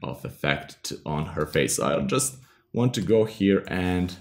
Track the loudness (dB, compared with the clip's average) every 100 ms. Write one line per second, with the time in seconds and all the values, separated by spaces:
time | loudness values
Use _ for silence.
0 | -10 -10 -12 -4 -2 -2 -4 -14 -12 -10
1 | -6 -4 -4 -4 0 2 2 0 0 0
2 | 0 0 -2 -6 -18 _ _ 0 0 0
3 | 2 4 4 2 4 4 2 -2 0 0
4 | 0 -4